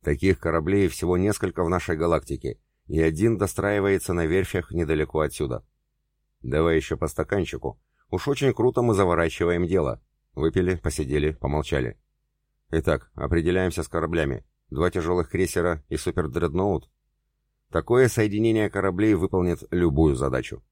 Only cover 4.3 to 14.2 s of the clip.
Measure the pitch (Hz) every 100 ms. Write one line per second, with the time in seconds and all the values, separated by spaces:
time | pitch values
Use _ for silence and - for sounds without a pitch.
4.3 | 90 92 95 - 82 78 78 76 78 76
5.3 | - 69 58 _ _ _ _ _ _ _
6.3 | _ 62 71 82 80 - - 82 - 78
7.3 | 101 82 - 71 - _ _ _ 92 -
8.3 | 139 135 - 120 123 120 101 95 85 82
9.3 | - 85 87 87 92 71 57 _ _ _
10.3 | - 80 85 90 90 85 - 69 73 73
11.3 | 76 67 73 76 71 62 - _ _ _
12.3 | _ _ _ _ 80 78 76 - - -
13.3 | 85 82 90 92 87 73 85 80 82